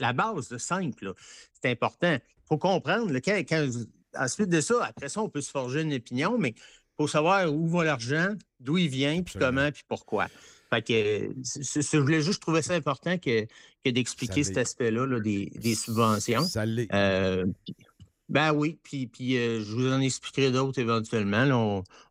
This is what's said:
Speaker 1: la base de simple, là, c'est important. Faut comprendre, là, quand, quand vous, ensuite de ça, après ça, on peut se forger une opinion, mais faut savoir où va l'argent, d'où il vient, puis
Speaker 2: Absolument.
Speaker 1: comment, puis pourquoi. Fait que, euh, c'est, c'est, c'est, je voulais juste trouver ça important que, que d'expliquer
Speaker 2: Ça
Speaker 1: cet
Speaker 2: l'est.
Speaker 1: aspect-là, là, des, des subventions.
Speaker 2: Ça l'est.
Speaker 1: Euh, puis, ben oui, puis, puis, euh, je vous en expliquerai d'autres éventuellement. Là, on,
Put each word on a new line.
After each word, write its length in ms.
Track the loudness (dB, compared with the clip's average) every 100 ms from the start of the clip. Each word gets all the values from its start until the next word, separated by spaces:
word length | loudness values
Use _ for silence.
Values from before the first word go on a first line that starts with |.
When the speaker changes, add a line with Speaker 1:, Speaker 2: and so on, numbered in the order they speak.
Speaker 1:
la 100 | -2
base 380 | 0 -2 -4 -8
de 80 | -10
simple, 480 | -4 -4 -4 -6 -10
là, 80 | -10 -16 -20 -20
c'est 180 | _ -4
important. 460 | -2 -2 0 0 0 -4 _ _
Faut 80 | -2
comprendre, 560 | 2 0 0 -2 0
là, 80 | -2
quand, 160 | 0 -2
quand 280 | 0 0 0
vous, 200 | -2 -8 -14 _ -4
ensuite 320 | -4 0 2
de 100 | 2
ça, 240 | 2 0
après 240 | 0 -6 -8
ça, 140 | -4
on 80 | -4
peut 100 | -4
se 120 | -6
forger 320 | -6 -4 -2
une 100 | -2
opinion, 440 | -2 -4 -2 0 0
mais 160 | -2 -4 -16 -20 _ _
faut 100 | 0
savoir 460 | 2 4 4 2
où 140 | 0 0
va 160 | 2
l'argent, 460 | 2 0 0 0 0 -2 -10 _
d'où 180 | -2 0
il 120 | 2
vient, 320 | 0 0 0
puis 140 | -4 0
Speaker 2:
Absolument. 260 | 0 2
Speaker 1:
comment, 100 | 0
puis 120 | -2 -8
pourquoi. 400 | -8 -4 -2 -2 -6 -20 -20 _
Fait 120 | -2
que, 120 | 2
euh, 400 | 2 2 0 -2 -6
c'est, 200 | -8 -8
c'est, 180 | -6 -2
c'est, 160 | 0 2
je 40 |
voulais 200 | 4 2
juste 200 | 2 -2
trouver 200 | 0 0
ça 120 | 2
important 440 | -2 -2 -4 -2 -2
que, 280 | 0 0 -2 -10 -20 _ -2
que 40 |
d'expliquer 540 | 0 -2 -4 -2 0
Speaker 2:
Ça 40 | 0
Speaker 1:
cet 80 | 0
Speaker 2:
l'est. 60 |
Speaker 1:
aspect-là, 420 | -2 -2 0 0 0
là, 140 | 0
des, 320 | 0 -2 -4 -4
des 200 | -4 -2
subventions. 640 | -2 2 4 2 0 0
Speaker 2:
Ça 240 | 0 0 -2
l'est. 280 | -2 0
Speaker 1:
Euh, 520 | 2 2 2 2 2 0 -4
puis, 120 | -10 -14 -18 _ -20 _ _
ben 220 | 2 2
oui, 240 | 2 0 -4
puis, 240 | -10 -8 -8
puis, 300 | -6 -2 0
euh, 260 | 2 0
je 80 | -2
vous 160 | -2 0
en 120 | 2
expliquerai 500 | 0 -2 -6 0 2
d'autres 280 | 2 0 0
éventuellement. 640 | 0 0 0 -2 2 2 4
Là, 120 | 4
on, 260 | 2 0 -4 -16 -20